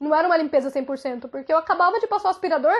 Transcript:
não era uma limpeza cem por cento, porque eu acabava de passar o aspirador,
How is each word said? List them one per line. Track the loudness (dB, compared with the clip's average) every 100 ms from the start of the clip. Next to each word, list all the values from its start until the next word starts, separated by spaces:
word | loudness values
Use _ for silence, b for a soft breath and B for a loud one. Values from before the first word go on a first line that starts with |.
não | 0
era | 2 2
uma | 2
limpeza | 2 0 0
cem | -4
por | -6 -6
cento, | -8 -8 -10
porque | -10 -2
eu | 0
acabava | 2 2 2 2
de | -2
passar | -2 -2
o |
aspirador, | -2 -2 0 2